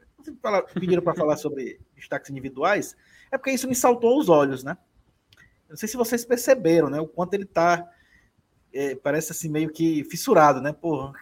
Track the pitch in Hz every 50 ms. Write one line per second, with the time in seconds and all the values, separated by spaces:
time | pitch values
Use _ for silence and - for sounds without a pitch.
0 | _ _ _ _ - - - - - 226 208 185 170 - - 180 180 175 180 175
1 | 175 175 156 - 156 151 147 147 - 151 147 135 123 110 - - _ _ _ _
2 | - - 147 135 - - 139 135 127 135 123 127 147 262 240 170 131 - - _
3 | _ _ _ _ _ _ 269 262 - 269 269 240 - 254 254 - - 262 240 240
4 | 233 233 247 294 262 185 165 147 143 139 135 123 127 139 180 - _ _ _ _
5 | _ _ _ _ _ _ _ _ _ _ _ _ _ _ 156 - - 214 - 247
6 | 233 233 247 233 240 - 247 247 - 311 - - 175 165 165 170 151 135 139 151
7 | 160 156 - - 180 180 202 202 196 - _ 165 165 175 175 170 170 - - _
8 | _ _ _ _ _ _ _ _ _ _ _ _ _ _ - 131 143 139 127 127
9 | - 139 143 156 160 - 165 - - 160 151 151 160 156 156 - 165 165 160 147
10 | 139 - - 165 - 277 220 170 151 147 139 131 127 147 151 - - 170 151 135
11 | 135 139 139 -